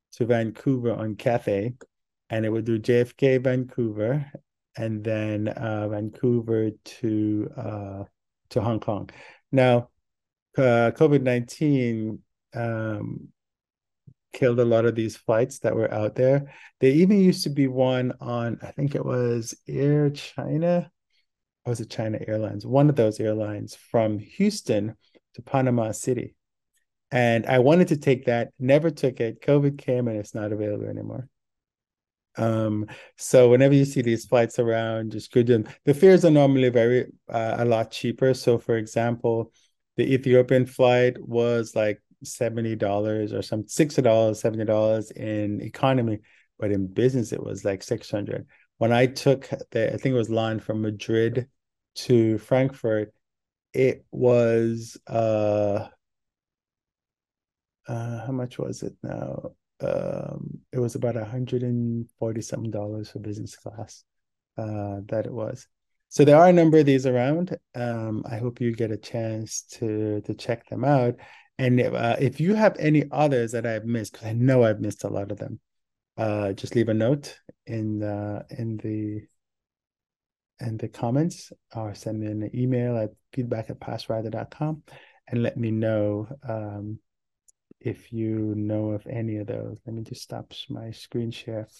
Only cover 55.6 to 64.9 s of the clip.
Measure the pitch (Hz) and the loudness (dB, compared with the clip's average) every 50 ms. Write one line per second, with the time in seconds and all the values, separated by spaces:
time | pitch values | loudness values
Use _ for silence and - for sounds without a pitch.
55.6 | 104 104 101 104 - - _ _ _ _ _ _ _ _ _ _ _ _ _ _ | 0 0 -2 -4 -6 -8 _ _ _ _ _ _ _ _ _ _ _ _ _ _
56.6 | _ _ _ _ _ _ _ _ _ _ _ _ _ _ _ _ _ _ _ _ | _ _ _ _ _ _ _ _ _ _ _ _ _ _ _ _ _ _ _ _
57.6 | _ _ _ _ _ - 123 117 117 120 117 113 110 123 131 127 127 123 - - | _ _ _ _ _ -10 -10 -8 -8 -8 -10 -10 -8 -8 -8 -6 -8 -8 -8 -10
58.6 | - - - - - - - _ - - - - - - - - - - - _ | -8 -8 -8 -8 -10 -12 -12 _ -12 -10 -8 -8 -8 -8 -10 -10 -12 -14 -16 _
59.6 | _ _ _ - 50 50 50 50 50 50 - - - - - - - - - - | _ _ _ -8 -6 -4 -4 -4 -4 -6 -6 -8 -8 -10 -10 -12 -12 -12 -14 -16
60.6 | _ _ - 127 123 117 - 123 123 120 117 113 107 107 120 127 127 120 123 123 | _ _ -6 -4 -4 -4 -4 -4 -4 -4 -4 -4 -8 -8 -8 -8 -6 -4 -4 -4
61.6 | 123 123 120 120 120 117 117 117 117 - _ - 113 113 110 113 107 - - - | -2 -2 -2 -2 -2 -4 -4 -6 -8 -10 _ -8 -6 -6 -6 -6 -8 -8 -8 -8
62.6 | 113 113 107 104 104 104 107 107 107 - - - 104 107 104 107 107 104 - - | -8 -6 -6 -6 -8 -8 -8 -10 -10 -12 -12 -12 -10 -10 -10 -10 -12 -14 -14 -16
63.6 | - 110 107 110 110 - - - _ _ _ _ _ _ _ _ _ _ - - | -18 -16 -14 -14 -16 -16 -16 -20 _ _ _ _ _ _ _ _ _ _ -12 -10
64.6 | 113 107 107 104 101 101 | -10 -8 -8 -8 -8 -8